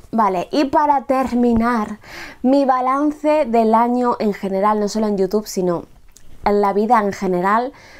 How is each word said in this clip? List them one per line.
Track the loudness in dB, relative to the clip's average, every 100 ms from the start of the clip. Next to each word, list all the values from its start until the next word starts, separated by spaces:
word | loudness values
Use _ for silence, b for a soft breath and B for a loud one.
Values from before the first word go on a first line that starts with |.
| -6
Vale, | -2 0 -2 -2
y | -2 0
para | 2 2 0 0
terminar, | -2 0 0 2 2 2 0 -4 -8 B B B B
mi | 2 4 4
balance | 2 0 0 0 0 0 0 2
del | 2 4
año | 2 2 0 0 0
en | -2
general, | -4 -4 0 0 0
no | -2
solo | -2 -2
en | 0
YouTube, | 0 -2 -4
sino | -4 -2 -2 -8 -20 -20 -20 -20 -6 0
en | 2
la | 2
vida | 0 2 2
en | 0
general, | -4 -4 -2 0 0 -2 B B